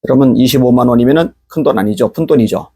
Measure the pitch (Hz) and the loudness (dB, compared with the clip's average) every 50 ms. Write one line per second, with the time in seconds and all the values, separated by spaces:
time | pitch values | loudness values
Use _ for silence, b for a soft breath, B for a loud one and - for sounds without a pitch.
0 | - - 131 131 139 127 120 127 131 123 - 135 127 123 123 123 123 123 120 120 | -2 0 0 2 2 2 2 2 0 0 0 0 2 2 2 2 2 2 2 2
1 | 120 127 143 160 165 - _ _ _ _ - 160 139 - - 104 98 104 104 92 | 2 2 2 0 0 -2 _ _ _ _ -8 -4 -2 -2 -2 -2 -2 -4 -2 -2
2 | 120 107 - - 165 - 156 123 113 104 - - - - _ | -4 -4 -2 -6 -2 0 0 0 0 0 -2 -6 -8 -12 _